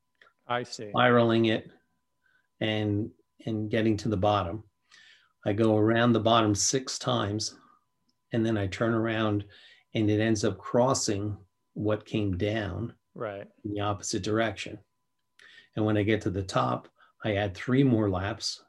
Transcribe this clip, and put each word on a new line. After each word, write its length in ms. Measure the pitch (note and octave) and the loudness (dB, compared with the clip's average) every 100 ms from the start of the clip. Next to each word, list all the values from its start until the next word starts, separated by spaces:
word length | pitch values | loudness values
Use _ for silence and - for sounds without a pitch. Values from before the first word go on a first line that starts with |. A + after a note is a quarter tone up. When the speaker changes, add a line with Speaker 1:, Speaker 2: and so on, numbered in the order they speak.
| _ _ _ _ - | _ _ _ _ -6
Speaker 1:
I 160 | A#2+ | -6
see. 260 | B2 - G#2 | -6 -12 -6
Speaker 2:
Spiraling 560 | A2+ B2 A#2+ A#2 A2+ A2+ | 2 6 6 6 4 4
it 240 | A2 - - _ _ _ _ _ _ _ _ | 2 -4 -20 _ _ _ _ _ _ _ _
and, 500 | A2 G#2+ G#2+ G2+ A2+ - _ _ - | -4 0 0 -2 -4 -10 _ _ -8
and 240 | A2 G#2+ | -6 -2
getting 260 | A2+ A2 G2+ | 0 2 0
to 100 | A#2 | -2
the 80 | G2+ | 0
bottom. 480 | G#2 G#2 F2 G#2 - _ _ - - _ _ _ | 2 2 0 -8 -14 _ _ -20 -20 _ _ _
I 80 | G#2+ | -4
go 240 | G#2+ A2 G#2+ | 2 2 4
around 360 | A2 A2+ A#2+ | 4 4 4
the 80 | A2+ | 4
bottom 340 | A2 A#2 G#2+ | 4 4 4
six 440 | G2+ - C3 C3 - | 2 0 -2 -4 -6
times 580 | - A#2+ G#2 G#2+ - - _ _ _ _ _ _ _ | -2 -2 -2 -4 -6 -10 _ _ _ _ _ _ _
and 120 | A#2 A2+ | -2 0
then 100 | G#2+ | 0
I 100 | G2 | -2
turn 260 | F#2 A#2 | -2 0
around 500 | A#2 A2+ A2 G#2+ G#2 G2 - - - _ | 0 0 0 0 -2 -4 -18 -20 -20 _
and 140 | A2 G#2+ | 0 2
it 100 | G#2 | 2
ends 240 | A2+ G#2+ | 2 2
up 140 | A2 F#2+ | 0 -4
crossing 800 | - A#2+ B2+ B2+ - G2 G#2 G2+ - _ _ | -2 2 2 2 -2 -4 -4 -8 -14 _ _
what 320 | - G#2+ G#2 - | -6 -2 -2 -4
came 300 | A2+ G#2 F2+ | -4 -2 -2
down 580 | G#2 A2 G2 G2+ A2+ - _ | -2 -2 -4 -6 -8 -12 _
Speaker 1:
Right. 320 | - G#2+ G2+ - _ | -12 -10 -10 -16 _
Speaker 2:
in 100 | G#2 | -10
the 60 | G2+ | -4
opposite 420 | G#2 G2 - A2 | -4 -4 -4 -6
direction. 560 | G2 G#2+ A2+ G2 F#2+ F#2 _ _ _ _ _ _ - - _ - | -2 -2 -2 -4 -12 -14 _ _ _ _ _ _ -20 -20 _ -2
And 80 | |
when 120 | G#2+ G#2+ | 0 2
I 60 | |
get 180 | G#2 G#2+ | 2 0
to 80 | G#2+ | 0
the 120 | F#2+ | -4
top, 460 | F#2+ B2+ B2+ A#2+ - _ _ _ | -4 -2 -2 -4 -8 _ _ _
I 100 | A2 G2 | -4 -2
add 180 | G#2 | -2
three 300 | F#2 - C3 | -6 0 2
more 240 | C3+ A2 G#2 | 4 4 2
laps. 520 | F#2 G2 G#2+ - - | 0 -4 -6 -8 -8